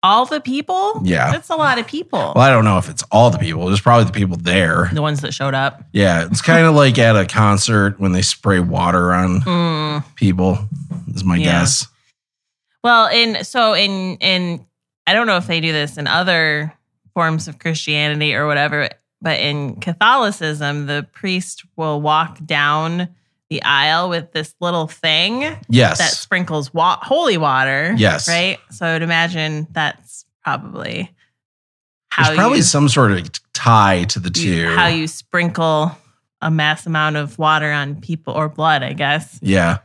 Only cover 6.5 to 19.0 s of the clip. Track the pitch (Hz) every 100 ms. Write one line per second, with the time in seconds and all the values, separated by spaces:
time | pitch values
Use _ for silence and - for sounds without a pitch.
6.5 | 165 165 151 139 120 113 107 95 - 107
7.5 | 101 - 107 101 101 98 90 92 - 104
8.5 | 95 87 90 87 90 90 90 92 90 135
9.5 | 175 170 156 151 147 143 - 98 92 92
10.5 | 95 104 - - - - - 92 87 85
11.5 | 87 87 - - _ _ _ _ _ _
12.5 | _ _ _ 233 233 220 233 233 220 190
13.5 | 254 226 190 202 196 185 - 190 185 180
14.5 | 165 - _ _ _ - 202 233 185 175
15.5 | 165 160 151 147 151 143 156 180 170 160
16.5 | 151 151 - _ _ _ - 165 160 160
17.5 | 143 170 160 - 147 151 151 151 123 147
18.5 | 147 147 147 143 -